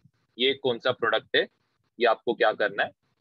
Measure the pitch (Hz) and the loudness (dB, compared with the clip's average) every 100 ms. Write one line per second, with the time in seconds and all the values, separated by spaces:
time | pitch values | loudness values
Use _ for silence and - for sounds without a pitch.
0 | _ _ _ - 131 135 131 117 131 123 | _ _ _ -4 -2 -2 -4 -2 -4 -2
1 | 113 107 - 139 196 _ _ _ _ - | -2 -2 0 -2 -2 _ _ _ _ 0
2 | 113 110 - 113 110 107 104 101 156 - | 2 2 0 0 0 2 -2 -2 -6 -8
3 | _ _ | _ _